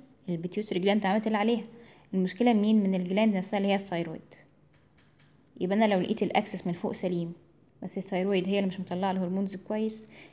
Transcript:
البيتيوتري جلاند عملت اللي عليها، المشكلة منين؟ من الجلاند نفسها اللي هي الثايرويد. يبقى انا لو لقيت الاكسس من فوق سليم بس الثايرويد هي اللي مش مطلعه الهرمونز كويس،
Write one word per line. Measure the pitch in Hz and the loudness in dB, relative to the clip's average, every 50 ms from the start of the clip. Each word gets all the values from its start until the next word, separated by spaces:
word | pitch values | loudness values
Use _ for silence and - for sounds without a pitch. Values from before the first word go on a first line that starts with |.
| - - - _ - - | -20 -20 -20 _ -6 -4
البيتيوتري | 175 165 170 180 - 208 214 - - 180 | -4 -4 -4 -4 -4 -2 -2 0 0 0
جلاند | 180 196 202 214 196 | 2 2 2 4 2
عملت | 190 190 220 214 | 2 2 2 0
اللي | 220 220 208 | 0 0 2
عليها، | 208 220 240 214 - - - - - - - - - - - | 2 2 2 0 -2 -8 -16 -20 -20 -20 -20 -20 -14 -4 0
المشكلة | 190 185 185 - - 247 247 240 | 0 0 0 0 2 2 4 4
منين؟ | 208 202 214 220 214 202 | 4 4 4 4 4 4
من | 190 190 | 4 2
الجلاند | 185 180 175 185 202 220 220 202 | 0 0 0 2 2 4 4 2
نفسها | 185 180 - - 202 | 2 -2 -2 -2 0
اللي | 196 202 | 2 2
هي | 196 | 2
الثايرويد. | 196 196 - 180 170 170 165 160 - - - - - - _ _ _ _ _ _ _ _ _ _ _ _ _ _ _ _ _ _ _ _ _ - - | 0 0 -2 -4 -4 -4 -4 -6 -14 -14 -18 -20 -20 -20 _ _ _ _ _ _ _ _ _ _ _ _ _ _ _ _ _ _ _ _ _ -12 -6
يبقى | 180 180 196 | -4 -2 2
انا | 214 226 214 208 | 2 4 4 4
لو | 185 | 2
لقيت | 180 - 220 - 202 | 2 0 -2 -2 -2
الاكسس | 175 - - 214 - - 185 - | 0 0 0 -2 -2 -6 -8 -6
من | 185 175 | -6 -6
فوق | - - - - | -4 -4 -4 -4
سليم | - - 180 180 175 170 170 170 - - _ _ _ _ _ _ - - | -2 -4 -2 -2 -2 -4 -6 -8 -14 -18 _ _ _ _ _ _ -14 -12
بس | 190 - 202 | -10 -8 -8
الثايرويد | 185 - 202 180 185 196 202 185 180 190 | -8 -4 -4 -2 0 0 0 0 0 0
هي | 202 202 | 0 0
اللي | 196 190 | 0 -2
مش | 180 - | -2 -6
مطلعه | 185 - 185 180 190 196 | -8 -6 -4 -2 -2 -2
الهرمونز | 185 190 185 175 185 190 202 196 196 | 0 -2 -2 -2 -2 -2 -2 -4 -6
كويس، | 190 - - 220 214 220 220 220 - - - - - - - | -10 -8 -6 -4 -2 -2 -2 -4 -6 -10 -12 -14 -20 -20 -20